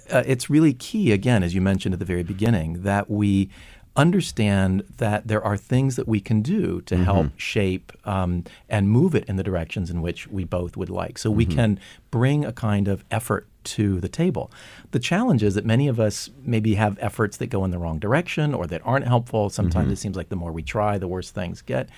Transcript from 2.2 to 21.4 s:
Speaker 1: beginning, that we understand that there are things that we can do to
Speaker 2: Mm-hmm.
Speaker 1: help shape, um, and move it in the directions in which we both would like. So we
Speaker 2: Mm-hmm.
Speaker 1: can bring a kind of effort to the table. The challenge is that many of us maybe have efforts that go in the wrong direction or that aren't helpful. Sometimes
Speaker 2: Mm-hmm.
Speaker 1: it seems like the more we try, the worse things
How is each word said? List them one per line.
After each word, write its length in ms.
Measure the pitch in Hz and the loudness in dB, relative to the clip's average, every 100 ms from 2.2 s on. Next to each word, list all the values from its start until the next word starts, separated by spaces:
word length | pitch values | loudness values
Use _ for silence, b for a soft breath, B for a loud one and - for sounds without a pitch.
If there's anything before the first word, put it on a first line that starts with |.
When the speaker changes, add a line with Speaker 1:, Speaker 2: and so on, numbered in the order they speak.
Speaker 1:
beginning, 600 | 85 95 110 110 80 85 | -2 0 2 2 0 -4
that 260 | 98 101 - | 0 0 0
we 400 | 104 104 98 95 B B B B - | 0 2 2 0 B B B B 2
understand 880 | 156 185 160 - 104 98 95 95 - - | 4 4 0 0 2 4 2 0 -2 -4
that 280 | 110 104 - | -2 -2 0
there 160 | 107 | -2
are 140 | 107 104 | 0 -4
things 400 | - 127 135 127 | 0 0 2 -2
that 100 | - | -2
we 140 | 110 | -2
can 200 | - 110 | 0 0
do 400 | 113 208 147 87 | 2 0 0 -4
to 120 | - | -2
Speaker 2:
Mm-hmm. 100 | 90 | 0
Speaker 1:
help 220 | 90 98 76 - | 2 2 0 -4
shape, 560 | - 113 98 92 - - | -6 -2 0 -2 -6 -14
um, 400 | - 95 90 87 85 B B | -4 -2 0 -2 -6 B B
and 200 | 110 101 | 0 4
move 260 | 113 180 156 | 4 4 2
it 80 | |
in 100 | - 95 | -2 -4
the 60 | |
directions 480 | 95 90 82 - 87 | -2 -4 -4 -6 -4
in 100 | 85 | -4
which 260 | 82 - - | -4 -6 -8
we 160 | 101 | -8
both 320 | 85 90 87 - | -4 -4 -6 -6
would 120 | 90 | -6
like. 300 | 92 85 - | -6 -6 -4
So 120 | 113 | 0
we 120 | 107 | 2
Speaker 2:
Mm-hmm. 120 | - 85 | 2 4
Speaker 1:
can 220 | 113 98 B B _ | 2 2 B B _
bring 320 | 117 127 147 | 0 2 2
a 80 | 135 | -2
kind 340 | 117 110 101 98 | -4 0 0 0
of 160 | 95 - | -2 -4
effort 380 | 110 - 104 - _ | -6 -2 -4 -4 _
to 360 | - - 104 92 | -12 -2 0 0
the 80 | 95 | -2
table. 420 | - 175 156 64 B B B B | 0 0 0 -6 B B B B
The 60 | - | -4
challenge 420 | - 180 254 139 | 0 0 2 4
is 120 | 104 98 | 4 2
that 100 | 104 | 2
many 220 | 117 143 | 2 2
of 100 | 120 | 2
us 300 | 107 - - - | 0 0 -10 -10
maybe 340 | 127 113 110 101 | -2 0 2 2
have 200 | 107 101 | 2 0
efforts 360 | 107 - 107 - | -6 -2 -2 -2
that 100 | 127 | -6
go 160 | 101 | -2
in 60 | 95 | -2
the 80 | 90 | -2
wrong 200 | 85 80 | -4 -4
direction 560 | 101 139 175 - 151 | 0 -2 -2 -2 -2
or 120 | 131 85 | -2 -4
that 120 | - | -6
aren't 220 | - 135 120 | -2 -2 2
helpful. 440 | 120 120 113 101 | 0 0 -2 -2
Sometimes 360 | - 90 87 95 | 0 0 2 0
Speaker 2:
Mm-hmm. 60 | |
Speaker 1:
it 60 | 98 | -2
seems 180 | 107 92 | -4 -8
like 120 | 85 | -6
the 60 | 95 | -6
more 160 | 85 | -6
we 100 | 82 | -8
try, 340 | 76 113 104 104 | -6 -2 0 0
the 120 | 92 | -4
worse 220 | 92 87 | -6 -6
things 300 | - | -8